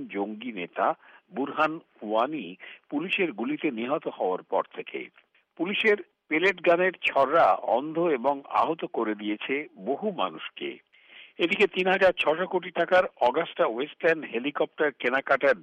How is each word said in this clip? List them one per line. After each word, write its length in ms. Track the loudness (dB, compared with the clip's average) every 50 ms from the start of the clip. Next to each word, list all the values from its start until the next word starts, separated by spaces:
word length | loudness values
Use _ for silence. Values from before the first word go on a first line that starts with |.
| -6
জঙ্গি 440 | -8 -6 -6 -4 -6 -6 -10 -10 -10
নেতা 360 | -8 -8 -10 -8 -4 0 0 0 0 -2 _ -20 -20 -20 _ _ -6
বুরহান 400 | -6 -6 -4 -2 0 0 0 -2 -4 -12 _ _ -12
ওয়ানি 440 | -6 -2 0 2 0 0 -2 -6 -8 -10 -12 -16 -18 -20 -20 -20 _ -6
পুলিশের 400 | -6 -4 -4 -2 -2 -2 -2 -2
গুলিতে 360 | -2 -4 -4 -4 -4 -2 -2 -4
নিহত 340 | -2 -2 -4 -2 -4 -4 -4
হওয়ার 360 | -6 -6 -2 -2 -2 -2 -2 -4
পর 200 | -2 -2 -2 -2 -2 -6
থেকে। 240 | -14 -12 -10 -10 -12 -12 -12 _ _ _ _ _ _ _ _ _ -6
পুলিশের 380 | -4 -4 -2 0 2 2 2 2 0 _ _ _ _
পেলেট 300 | -4 -2 2 2 2 0 2
গানের 320 | 4 4 4 4 4 2 0 -2 -4
ছররা 440 | 0 2 2 2 4 6 6 6 6 4 2 2
অন্ধ 300 | 0 0 0 0 -2 -2 0 2
এবং 280 | 2 2 2 2 0 0 -2 -4 -2
আহত 320 | 0 0 2 2 0 -4 -6
করে 280 | -6 -4 -2 -2 -2 -2
দিয়েছে 400 | -4 -4 -6 -4 -4 -4 -4 -4 -4 -4 -8 -12
বহু 300 | -10 -6 -4 -4 -4 -4 -4
মানুষকে। 580 | -2 -2 -4 -4 -4 -8 -14 -14 -12 -10 -10 -10 -10 -12 _ _ _ _ _ -20 -20 -20 -20 -14 _
এদিকে 300 | -2 -2 0 2 2 2
তিন 200 | 2 2 2 2
হাজার 260 | 2 4 6 6 4 4
ছশো 340 | 4 2 0 0 0 0
কোটি 240 | -2 -2 -4 -4 -4
টাকার 320 | -2 -2 0 4 4 4 4 4 0 0
অগাস্টা 440 | 2 2 2 2 -2 -2 0 0 0
ওয়েস্টার্ন 560 | 0 0 -2 -6 -6 -6 0 2 2 2 0 -2
হেলিকপ্টার 680 | -6 -6 -4 -4 -2 -2 -2 -2 -2 _ 0 0 0
কেনাকাটার 640 | 0 0 -2 0 0 0 2 2 2 4 4 4 4 2